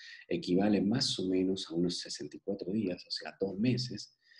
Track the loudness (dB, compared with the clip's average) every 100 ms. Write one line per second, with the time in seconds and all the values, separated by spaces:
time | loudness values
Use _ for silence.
0 | -18 -14 -6 -4 2 4 6 4 4 2
1 | 0 0 0 2 2 0 -2 0 0 0
2 | -6 -8 -10 -8 -6 -4 -2 0 0 -4
3 | -6 -8 -8 -4 -4 2 2 2 0 -8
4 | -12 _ _ -20